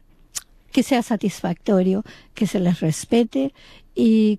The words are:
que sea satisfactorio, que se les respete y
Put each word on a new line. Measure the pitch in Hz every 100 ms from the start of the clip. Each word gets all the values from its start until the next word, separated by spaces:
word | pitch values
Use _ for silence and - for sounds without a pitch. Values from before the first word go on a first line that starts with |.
| - _ _ - - _ _
que | -
sea | - 247
satisfactorio, | - 214 202 - 180 175 - 190 185 190 - - -
que | - 208
se | 208
les | 175 175
respete | 160 151 - 233 233 277 269 - - - - -
y | 233 220 214